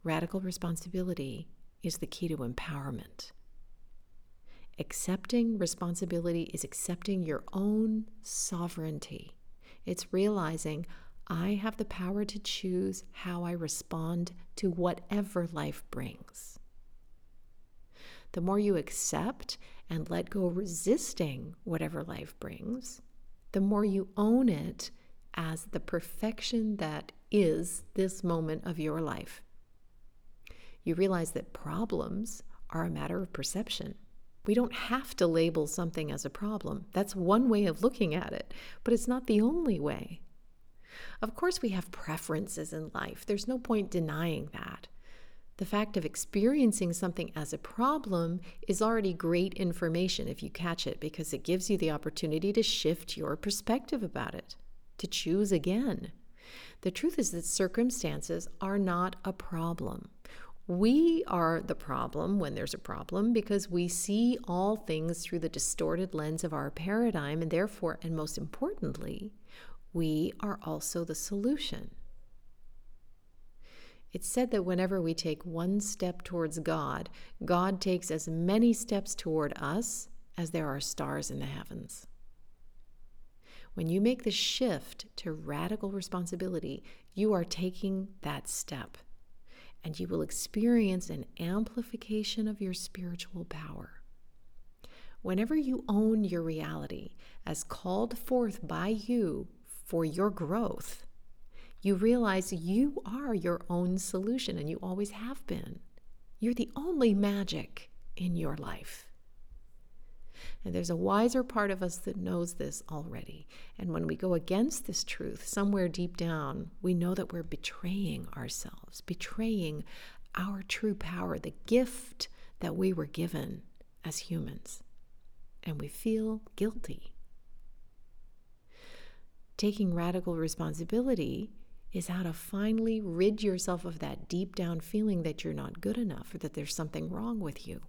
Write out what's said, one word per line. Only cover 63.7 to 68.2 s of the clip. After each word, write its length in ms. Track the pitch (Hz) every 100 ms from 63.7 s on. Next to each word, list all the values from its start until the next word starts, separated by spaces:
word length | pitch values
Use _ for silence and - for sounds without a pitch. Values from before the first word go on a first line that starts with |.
| 175 175
see 480 | - - 208 240 254 -
all 320 | 175 196 214
things 440 | - 160 165 165
through 180 | - 175
the 100 | 160
distorted 640 | 180 - - 160 170 185
lens 320 | 156 151 160 175
of 80 |
our 180 | 151 139
paradigm, 720 | - 170 214 240 180 143 156
and 100 | 160
therefore, 480 | 165 208 208 170 -
and 140 | 165
most 220 | 160